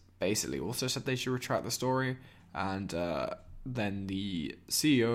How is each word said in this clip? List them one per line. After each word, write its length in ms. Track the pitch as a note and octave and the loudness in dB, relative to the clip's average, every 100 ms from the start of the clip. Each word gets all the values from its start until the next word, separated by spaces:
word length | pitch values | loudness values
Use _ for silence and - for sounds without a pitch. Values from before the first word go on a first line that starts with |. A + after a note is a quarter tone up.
| - - | -16 -2
basically 400 | F2+ G#2+ B1 C#2 | 0 2 0 -2
also 280 | E2+ A#2+ B2+ | -2 -2 -2
said 180 | C3+ C3+ | -2 0
they 100 | B2+ | 0
should 160 | C3 | 0
retract 320 | B2 - A2+ | -2 0 0
the 80 | A#2 | 0
story, 460 | - C3 C3 C3 B2+ - - - | -2 2 2 0 -4 -10 -20 -10
and, 400 | D#2+ F#2+ F#2+ F#2+ | -4 -2 -2 -2
uh, 360 | E2 F2 D2 - - - - C3 | -2 0 0 -2 -4 -12 -12 -6
then 420 | A#2+ G2+ G2 G2 | -2 -2 -2 -2
the 480 | F#2+ G2+ F2 C#2+ - - | -2 -2 -2 -4 -6 -4
C 320 | - D#3 C3 | 2 6 6
E 40 | |
O 40 | A2+ | 6